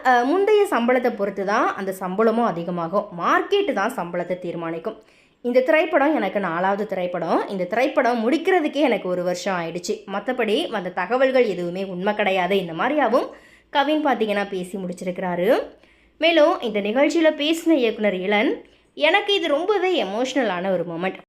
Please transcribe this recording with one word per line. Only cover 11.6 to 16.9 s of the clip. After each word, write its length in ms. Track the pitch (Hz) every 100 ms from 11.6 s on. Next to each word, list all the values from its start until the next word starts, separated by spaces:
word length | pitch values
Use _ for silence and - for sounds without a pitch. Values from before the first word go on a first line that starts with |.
| 175 180
உண்மை 300 | 196 180 196
கிடையாது." 440 | 208 196 190 180 196
இந்த 140 | 175
மாதிரியாவும் 560 | 165 226 302 240 254 466 - - - _
கவின் 360 | 285 277 311 294
பாத்தீங்கன்னா 420 | 226 220 202 196
பேசி 300 | 190 180 196
முடிச்சிருக்கிறாரு. 840 | 185 180 185 180 185 175 185 349 - - _ _ _ _
மேலும், 420 | 320 330 302 370
இந்த 200 | 233 208
நிகழ்ச்சியில 500 | 196